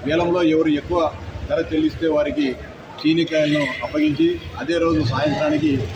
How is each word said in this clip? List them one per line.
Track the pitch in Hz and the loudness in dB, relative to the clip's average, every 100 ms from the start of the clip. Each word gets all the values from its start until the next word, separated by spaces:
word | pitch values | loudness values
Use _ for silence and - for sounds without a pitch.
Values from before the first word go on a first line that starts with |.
| 127 | 0
వేలంలో | 165 175 180 165 156 | 0 2 2 4 4
ఎవరు | 160 147 | 2 0
ఎక్కువ | - 175 156 - - - - | 0 0 0 -4 -12 -10 -2
ధర | 151 165 | -2 0
చెల్లిస్తే | 156 156 - 165 151 | 0 0 0 0 2
వారికి | 147 139 139 123 - - - - | 0 0 -2 -2 -12 -18 -18 -4
చీనికాయలను | 151 165 165 156 147 151 143 - - | 0 2 2 2 2 2 0 -4 -4
అప్పగించి, | 151 151 147 165 175 - - | 0 0 2 2 0 -6 -10
అదే | 131 170 165 | -2 0 2
రోజు | 160 147 | 2 0
సాయంత్రానికి | 131 151 151 151 151 156 135 104 | 0 0 0 0 2 2 0 -2